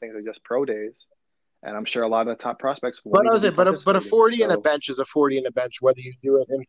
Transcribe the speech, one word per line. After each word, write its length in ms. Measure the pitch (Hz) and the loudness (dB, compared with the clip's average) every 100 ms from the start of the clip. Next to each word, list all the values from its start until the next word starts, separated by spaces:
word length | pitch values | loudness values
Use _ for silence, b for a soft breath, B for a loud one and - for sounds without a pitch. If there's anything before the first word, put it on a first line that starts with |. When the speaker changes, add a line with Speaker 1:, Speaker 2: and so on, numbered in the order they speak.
Speaker 1:
things 160 | 117 110 | -14 -14
are 60 | |
just 200 | 107 107 | -14 -14
pro 220 | - 120 | -6 -4
days, 300 | 135 107 107 - _ _ _ _ _ _ | -4 -6 -10 -14 _ _ _ _ _ _
and 140 | - 107 | -12 -10
I'm 80 | |
sure 180 | 110 - | -8 -4
a 60 | 113 | -2
lot 180 | 113 113 | 0 -2
of 120 | 113 | -4
the 40 | |
top 160 | 123 117 | -8 -6
prospects 440 | 135 139 127 - | -6 -4 -6 -10
won't 80 | - | 0
Speaker 2:
But 140 | 190 226 | 2 4
I 20 | |
Speaker 1:
even 40 | |
Speaker 2:
was 80 | 226 | 2
Speaker 1:
be 40 | 202 | 2
Speaker 2:
saying, 80 | 160 | 2
but 120 | 180 | 2
a, 40 | |
but 40 | 156 | 0
a 60 | - 190 | 0 0
Speaker 1:
participating, 100 | 190 | 2
Speaker 2:
forty 320 | 220 220 233 | 4 4 4
in 80 | 214 | 2
a 40 | |
Speaker 1:
so 60 | 165 | 2
Speaker 2:
bench 260 | 127 147 - | 2 0 -2
is 100 | 127 | -6
a 60 | |
forty 320 | 135 151 143 135 | -2 2 2 2
in 80 | |
a 60 | 127 | -2
bench, 320 | 120 123 - | -4 -4 0
whether 180 | 131 131 | 2 2
you 140 | 127 127 | -2 -8
do 160 | 135 135 | 0 2
it 80 | 131 | 2
in 160 | 135 | -4